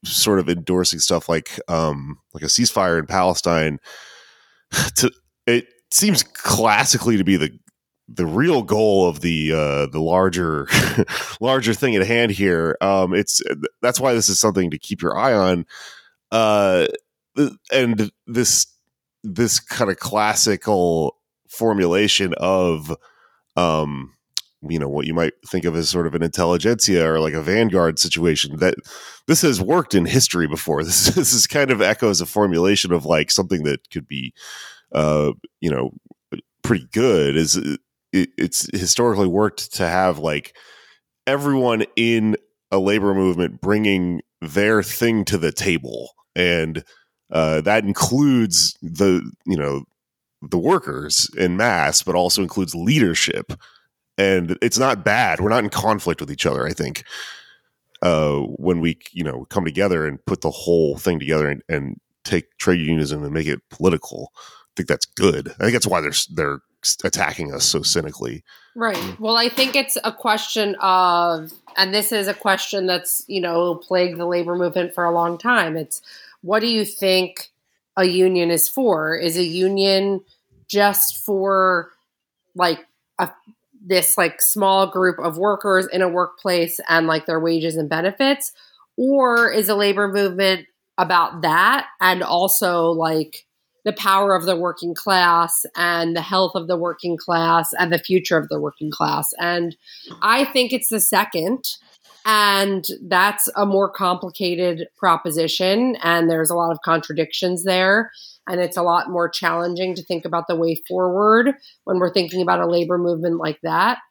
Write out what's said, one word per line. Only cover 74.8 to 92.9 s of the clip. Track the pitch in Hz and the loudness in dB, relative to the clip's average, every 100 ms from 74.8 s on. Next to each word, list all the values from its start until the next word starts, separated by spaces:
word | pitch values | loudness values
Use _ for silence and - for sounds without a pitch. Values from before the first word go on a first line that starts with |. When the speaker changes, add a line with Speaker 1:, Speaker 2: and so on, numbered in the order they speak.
| 175 | -4
Speaker 2:
for | 180 175 | -2 0
a | |
long | 170 170 170 | 0 0 -2
time. | 240 240 170 160 | 0 0 0 -4
It's, | 156 - _ - - _ | -8 -10 _ -20 -20 _
what | 170 214 | -2 0
do | 226 | 0
you | 226 208 | -2 -2
think | - 190 185 180 - - _ _ _ _ - | -2 2 2 0 -6 -18 _ _ _ _ 0
a | 185 | 0
union | 175 185 180 170 | 4 4 4 2
is | 170 - | 2 0
for? | - 254 165 156 165 | 0 0 2 0 -2
Is | 165 165 | -2 -2
a | |
union | 175 170 185 196 196 190 196 190 _ _ _ _ _ | -2 0 0 2 2 2 0 -4 _ _ _ _ _
just | 196 202 202 - - - | 2 2 2 -2 -4 -4
for, | 196 196 190 185 180 170 _ _ _ _ _ _ | -2 2 2 2 2 -4 _ _ _ _ _ _
like, | 180 175 156 - _ _ - | -2 0 0 -8 _ _ -6
a, | - - _ 220 _ 240 196 | -6 -6 _ _ _ _ -2
this, | 185 - - | 0 2 2
like, | 170 - | 0 0
small | - 214 196 190 190 | -2 2 4 4 2
group | 185 185 175 | 2 2 2
of | 170 160 | -4 0
workers | 202 202 202 185 185 | 0 0 2 2 2
in | 180 | 0
a | 185 | 0
workplace | 175 175 - 196 180 170 - - | 0 -2 -4 -2 0 0 -2 2
and, | 165 165 | 2 4
like, | 160 156 | 0 -2
their | 160 | -2
wages | 160 165 160 160 | 0 0 -2 -4
and | 151 | -2
benefits? | 160 180 196 269 277 - - _ _ _ - | -2 -2 0 0 0 -4 -12 _ _ _ -2
Or | 254 277 254 233 233 | 2 2 4 4 2
is | 220 202 | 2 0
a | 208 | 2
labor | 202 196 202 | 2 2 0
movement | 196 202 180 196 185 156 _ _ - | 0 0 0 0 0 -4 _ _ -4
about | 175 180 165 170 | 2 2 2 -2
that | 156 160 196 269 - - | 0 4 4 2 -4 0
and | 185 185 | 0 2
also, | - 175 190 - 185 175 165 | 0 0 2 0 0 2 0